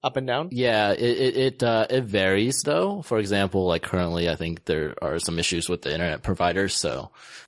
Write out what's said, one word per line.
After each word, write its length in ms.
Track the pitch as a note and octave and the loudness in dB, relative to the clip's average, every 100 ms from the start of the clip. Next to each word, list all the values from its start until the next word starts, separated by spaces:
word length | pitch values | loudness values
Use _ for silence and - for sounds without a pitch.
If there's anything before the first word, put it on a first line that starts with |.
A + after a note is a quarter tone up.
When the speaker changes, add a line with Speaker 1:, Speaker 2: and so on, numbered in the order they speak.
Speaker 1:
Up 140 | C#3+ C3+ | -6 -4
and 80 | C3 | -4
down? 240 | B2 F3 | -4 -4
Speaker 2:
Yeah, 420 | B2 B2 A2 G#2 | -2 2 4 2
it, 60 | G2 | 2
it, 380 | A#2+ A#2+ C3 B2+ | 2 2 2 2
it, 260 | C3 B2+ | 0 0
uh, 220 | A#2+ A2+ A2+ | 2 2 2
it 180 | B2+ A#2 | 0 0
varies 580 | G2+ F#2+ G2 A#2+ - | 2 4 4 2 0
though. 400 | D3 D#3 F#3+ G3+ | 0 0 0 -4
For 160 | - A2+ | -2 -2
example, 480 | G2 G2+ G2 G2 F2+ | 2 2 2 2 2
like, 160 | E2+ | 0
currently 440 | - F#2 F2 E2+ E2+ | 0 -2 0 0 0
I 80 | D#2 | 0
think 300 | E2 E2+ - | -4 -6 -2
there 300 | D#2 D2+ - | -2 -2 -4
are 200 | D2+ E2 | -4 -4
some 180 | - E2 | -4 -2
issues 320 | E2+ E2+ E2 | -2 -2 -2
with 140 | F2 | -4
the 100 | - | -4
internet 300 | D#2+ F2 D2+ | -2 -2 -2
providers. 500 | - F2+ F2 F2+ G2 - | -2 0 2 2 0 0
So 360 | D#2 B1+ - - - - | -2 -4 -10 -16 -20 -20